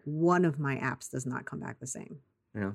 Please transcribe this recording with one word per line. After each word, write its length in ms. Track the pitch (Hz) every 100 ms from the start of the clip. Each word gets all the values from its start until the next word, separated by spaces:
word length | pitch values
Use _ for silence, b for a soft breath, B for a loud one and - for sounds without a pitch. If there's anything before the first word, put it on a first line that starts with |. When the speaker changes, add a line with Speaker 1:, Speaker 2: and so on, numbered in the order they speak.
Speaker 1:
one 420 | 147 151 170 180 170
of 140 | 143
my 160 | 139 -
apps 340 | 131 127 -
does 160 | 131 127
not 200 | 127 -
come 140 | -
back 180 | - -
the 80 | 135
same. 320 | - - 147 _ _ _
Speaker 2:
Yeah. 180 | 107 98